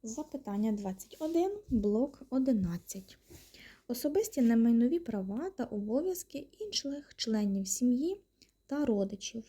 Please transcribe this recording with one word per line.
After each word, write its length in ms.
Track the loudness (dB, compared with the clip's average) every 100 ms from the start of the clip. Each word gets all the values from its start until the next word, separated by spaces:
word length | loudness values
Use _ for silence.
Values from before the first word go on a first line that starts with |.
| -10
Запитання 640 | -8 -8 -8 -6 -2 0
двадцять 440 | 0 -4 -8 -12 -8
один, 320 | -2 2 0 -2 -2
блок 540 | 2 2 2 0 -2 -4
одинадцять. 880 | 0 2 2 2 -4 -8 -16 -16 -20 _ -20 -20 -20 -20 -20 _
Особисті 540 | -2 0 0 0 2
немайнові 560 | 4 6 6 6 4 2
права 520 | -2 -4 -4 -4 -6 -6
та 80 |
обов'язки 840 | -6 -4 -2 -2 -2 -4 -8 -12 -12 _
інших 560 | -6 -4 -4 -8 -12 -8
членів 520 | -2 0 0 0 -2
сім'ї 480 | 0 2 2 0 -4 _ _ -20 _ _
та 180 | -2
родичів. 600 | 0 2 0 -4 -10 -10